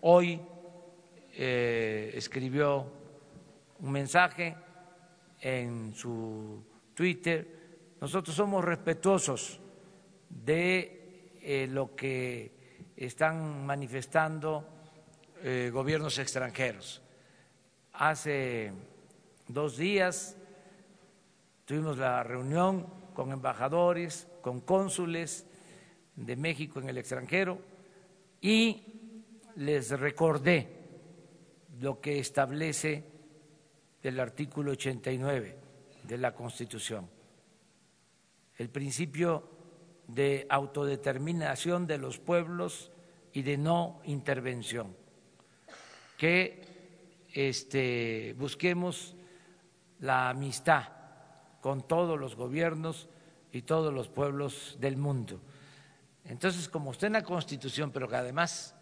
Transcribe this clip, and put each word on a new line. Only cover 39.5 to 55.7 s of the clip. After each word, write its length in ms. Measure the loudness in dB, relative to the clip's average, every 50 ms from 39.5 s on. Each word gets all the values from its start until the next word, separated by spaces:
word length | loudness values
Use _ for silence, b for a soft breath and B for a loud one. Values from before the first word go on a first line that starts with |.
| -20 -20 -20 -20 -20 -20 -20 -20 -20 -20 -18 -8
de 400 | 0 2 4 4 4 2 0 2
autodeterminación 1400 | 2 2 2 0 -2 -2 0 0 0 0 0 0 0 0 -2 -2 -2 0 0 -2 -2 -2 0 0 0 0 0
de 120 | -2 -2 -4
los 200 | -4 -8 -8 -8
pueblos 760 | -2 2 2 2 2 0 -4 -4 -4 -4 -6 -8 -14 -16 B B B B B B B B -4
y 80 | -2
de 160 | 0 0 0 2
no 420 | 4 4 4 4 4 0 -4 -10 -6
intervención, 920 | -4 -4 -4 0 0 -2 0 0 -4 -4 -4 -6 -4 -4 -4 -6 -6 -10 -16 -20 -20 _ -20 _ -20 _ _ -20 B B B B B B B B B B B B B -6 0
que, 1120 | 2 4 4 4 4 2 -4 -12 -20 -20 -20 -20 -20 -20 -20 -20 -20 -20 -20 _ -20 -10 -2
este, 1000 | 0 0 0 0 -2 -6 -2 0 0 2 2 0 0 0 -2 -2 -4 -6 -8 -6 -6
busquemos 760 | -6 -6 -4 0 2 2 2 2 0 -2 -4 -6 -10 -14 -16 B B B B B B B B B B B _ _ _ _ _ _
la 300 | 0 2 2 4 4 2
amistad 540 | 0 -2 -4 -4 -6 -2 4 6 6 6 4 -4 -14 -20 -20 -20 -20 -20 -20 -20 -20 -20 -20 -20 -20 _
con 280 | -2 -2 -2 -2 0 2
todos 320 | 2 2 4 2 0 -2
los 160 | -4 -6 -6
gobiernos 720 | -6 -6 -4 0 0 0 0 0 -2 -4 -6 -6 -8 -12 -20 B B B B B B B B
y 100 | -10 -10
todos 320 | 0 2 2 4 4 2 0
los 140 | -2 -4 -4
pueblos 720 | 0 0 0 0 2 0 -2 -2 -4 -8 -12 -14 -8 -2
del 180 | 0 0 0 2
mundo. 420 | 0 0 0 0 -2 -4 -8 -14 B B B B B B